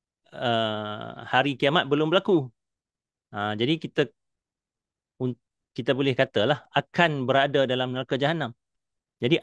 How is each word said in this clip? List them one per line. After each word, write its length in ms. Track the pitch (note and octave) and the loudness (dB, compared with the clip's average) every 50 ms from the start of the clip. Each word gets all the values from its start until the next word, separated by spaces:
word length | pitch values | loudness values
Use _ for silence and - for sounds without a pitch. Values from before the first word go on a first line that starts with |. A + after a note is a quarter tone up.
| _ _ _ _ _ _ - | _ _ _ _ _ _ -12
uh, 880 | - - B2 A#2 A2+ A2+ A2 G#2+ G#2+ G#2+ G#2 G#2+ A2 A2+ A2+ A#2+ - A2+ - | -6 -2 0 0 0 0 -2 -4 -6 -8 -8 -10 -10 -12 -12 -14 -14 -8 0
hari 300 | - B2+ C3 C#3+ C3+ A#2 | 0 2 2 2 0 0
kiamat 260 | - C#3 D3 F3+ C3 | 0 2 2 2 0
belum 240 | C3+ C#3+ D3 D#3 D#3 | 0 0 0 2 2
berlaku. 400 | E3 G3 F#3+ - G3 D#3+ C3+ B2 - _ _ _ _ _ _ _ _ _ _ _ _ _ _ _ - | 2 0 2 2 2 2 0 -2 -10 _ _ _ _ _ _ _ _ _ _ _ _ _ _ _ -8
Ha, 180 | G#2 G2+ G#2+ G#2 G#2 | -6 -4 -4 -2 0
jadi 160 | A#2 C3 E3 | 0 0 0
kita 320 | D#3 - E3+ - - D3 - - _ _ _ _ _ _ _ _ _ _ _ _ _ _ _ _ _ _ _ _ - | -2 -4 -4 -2 -2 -2 -2 -4 _ _ _ _ _ _ _ _ _ _ _ _ _ _ _ _ _ _ _ _ -6
un-, 180 | B2+ B2+ B2 - _ _ _ _ _ _ _ | -4 -4 -4 -6 _ _ _ _ _ _ _
kita 160 | - A#2 B2+ | -6 -2 0
boleh 240 | C3+ B2 C#3 C3+ B2 | 0 2 2 0 2
katalah 480 | - - - - G#2+ G2+ A#2+ D3 C3 - _ | 2 0 0 2 0 2 2 0 -2 -4 _
akan 560 | - D3 - - - - F3 E3 D3+ C#3 B2+ A#2+ | -4 -4 -4 0 0 2 2 2 2 0 0 2
berada 400 | C3 C3+ C#3 C#3+ C#3 C#3+ C3+ A#2+ | 2 2 2 2 2 2 2 2
dalam 240 | B2+ B2+ B2+ B2+ | 0 -2 -2 -4
neraka 240 | B2 B2+ C3 - C#3+ | -4 -6 -4 -4 -2
jahannam. 400 | B2+ C#3 C#3+ E3+ E3 D3 A2+ - _ _ _ _ _ _ _ _ _ _ _ _ _ | -2 0 -2 -2 -2 -6 -8 -10 _ _ _ _ _ _ _ _ _ _ _ _ _
Jadi 160 | A2+ C3 D#3+ - | 0 2 2 2